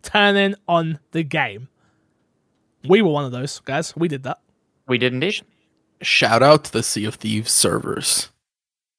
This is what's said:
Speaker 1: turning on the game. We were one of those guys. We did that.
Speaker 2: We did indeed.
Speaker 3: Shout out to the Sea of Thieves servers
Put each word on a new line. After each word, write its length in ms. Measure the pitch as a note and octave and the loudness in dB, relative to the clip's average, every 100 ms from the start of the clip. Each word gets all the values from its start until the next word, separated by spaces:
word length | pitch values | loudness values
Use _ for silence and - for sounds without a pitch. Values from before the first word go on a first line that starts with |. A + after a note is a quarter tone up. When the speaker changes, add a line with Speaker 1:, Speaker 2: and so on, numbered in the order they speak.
Speaker 1:
turning 540 | - G#3+ G3+ G3+ G3 G3+ - | 0 2 4 4 0 -2 -2
on 320 | E3+ E3 D#3 _ | 0 0 -6 _
the 100 | D#3+ | -6
game. 440 | D3+ D#3 B2+ G2+ C3 _ _ _ _ _ _ _ _ _ _ _ C3+ | -4 -4 -4 -8 -20 _ _ _ _ _ _ _ _ _ _ _ 2
We 140 | G3 | 4
were 100 | G3 | 4
one 140 | D3 C#3 | 0 -4
of 60 | |
those 280 | B2 C#3 - | -6 -10 -10
guys. 340 | - C3+ - - | -6 -6 -6 -4
We 120 | E3+ | -4
did 160 | C#3 | -4
that. 160 | C3+ - _ _ _ _ - | -8 -12 _ _ _ _ -4
Speaker 2:
We 100 | B2 | 0
did 160 | B2+ | 0
indeed. 280 | B2+ E3+ G#3 _ _ _ _ _ _ | 0 -4 -6 _ _ _ _ _ _
Speaker 3:
Shout 400 | - - A#2 A2+ | -2 2 4 4
out 220 | C3+ D#3 - | 6 6 4
to 60 | |
the 120 | A2+ | -4
Sea 200 | - G#2+ G#2 | -4 -4 -6
of 100 | - | -6
Thieves 360 | A2 G#2+ A2+ | -4 -4 0
servers 760 | - - A2 - - - - - _ _ _ _ _ _ | 2 2 0 -4 -6 -2 -4 -4 _ _ _ _ _ _